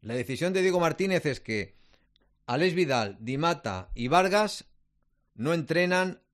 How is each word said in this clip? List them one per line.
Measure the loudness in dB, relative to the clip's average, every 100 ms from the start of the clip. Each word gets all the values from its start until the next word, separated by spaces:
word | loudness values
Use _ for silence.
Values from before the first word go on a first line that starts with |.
La | -6
decisión | -6 -4 -4 -2
de | 2
Diego | 2 2
Martínez | 0 0 0 0 0
es | -6
que | -4 -6 -6 _ _ _ _ _ _ _ -4
Alex | 0 0
Vidal, | 2 2 2 0 -6
Di | -6 -2
Mata | 0 0 -4 -6 -8
y | -6 2
Vargas | 4 4 2 0 -4 -14 _ _ _ _ _ _
no | -6 -2
entrenan | 0 0 0 2 2 0 -4 _